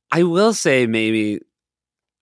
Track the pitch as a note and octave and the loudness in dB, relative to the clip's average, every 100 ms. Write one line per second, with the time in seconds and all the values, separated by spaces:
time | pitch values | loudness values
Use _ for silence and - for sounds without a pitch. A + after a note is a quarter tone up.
0 | - D#3 F3 E3+ A3 G#3+ D#3+ C3 A#2+ A2+ | -4 0 0 2 0 0 0 2 2 0
1 | A2 A2 G#2+ G#2 _ _ _ _ _ _ | -2 -2 -2 -6 _ _ _ _ _ _
2 | _ _ | _ _